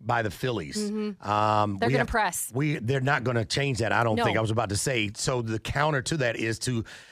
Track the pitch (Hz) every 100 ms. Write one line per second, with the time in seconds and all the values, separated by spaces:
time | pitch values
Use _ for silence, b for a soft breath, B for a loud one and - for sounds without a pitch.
0 | 107 117 107 - 131 110 76 208 208 214
1 | 214 196 101 104 107 107 104 98 117 139
2 | - 233 202 - - 117 151 147 110 135
3 | 131 143 120 120 107 - 139 131 110 101
4 | 117 110 - 107 110 113 107 98 - 123
5 | 104 107 - 127 113 113 - 139 151 143
6 | - 160 120 113 113 110 - 117 - B
7 | B